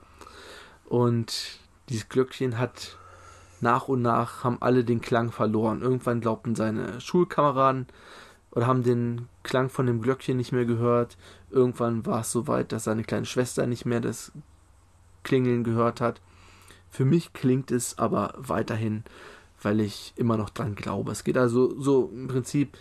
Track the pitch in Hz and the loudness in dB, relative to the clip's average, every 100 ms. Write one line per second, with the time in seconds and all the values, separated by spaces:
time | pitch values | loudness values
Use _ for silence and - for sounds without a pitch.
0 | - - - - - - - - - 120 | -20 -20 -20 -20 -20 -20 -20 -20 -2 2
1 | 120 117 113 - - - - _ - 113 | 2 2 -2 -6 -10 -14 -20 _ -8 -8
2 | - 131 127 - 131 113 123 - - - | 0 0 0 -2 -4 -2 -4 -6 -16 -16
3 | - - - - - - 120 123 - 131 | -20 -20 -20 -20 -20 -2 2 2 2 0
4 | 120 117 117 - 123 120 123 127 120 117 | 2 0 -2 -4 -4 0 4 4 4 0
5 | - 117 117 - 110 107 110 107 123 127 | 2 0 0 0 0 2 0 0 0 0
6 | 123 120 113 110 120 107 110 107 90 120 | 0 0 -2 -2 -4 -2 -2 -2 -6 -8
7 | - 180 170 - 147 131 135 131 123 - | 0 2 2 2 2 4 2 2 -6 -14
8 | - - - - _ - 120 127 123 120 | -20 -20 -20 -20 _ 0 2 4 4 2
9 | 120 120 120 - - 127 131 - 127 117 | 0 -4 -10 -14 -2 0 0 0 0 2
10 | 120 127 - 127 120 127 117 117 120 120 | 0 0 -2 -2 0 0 0 2 2 2
11 | 120 - - - - 131 127 120 117 117 | 0 -6 -20 -20 0 4 4 2 -2 -2
12 | 143 113 113 120 120 123 120 113 113 110 | -2 -2 -2 -2 0 -2 -2 -4 -2 -2
13 | 110 110 113 127 123 - 127 120 123 117 | -2 -4 -2 -2 -2 -2 -2 -2 -2 -2
14 | 120 113 - 151 - - _ _ _ _ | -2 -6 -12 -18 -20 -20 _ _ _ _
15 | - - - 131 123 120 117 113 117 - | -20 -16 0 2 4 2 0 2 0 0
16 | 120 - - - - - - - - - | -2 -4 -16 -20 -20 -20 -20 -20 -12 0
17 | 131 170 - - 131 131 - 120 - - | 4 4 0 -2 2 2 0 -2 -2 -2
18 | 113 - 95 - 131 95 113 110 110 107 | 0 0 -2 -6 -4 -4 -2 -2 -2 -4
19 | - - - - - _ 104 107 104 - | -8 -20 -20 -20 -20 _ 0 0 0 -4
20 | - - 120 110 104 - 110 101 - 101 | -14 -2 0 0 -2 -6 -6 -6 -6 -4
21 | 110 110 - 127 123 120 127 113 139 135 | -4 -4 -2 2 2 4 2 2 2 2
22 | 113 117 131 127 120 147 139 - | 2 -6 -6 -4 -2 -2 -2 -6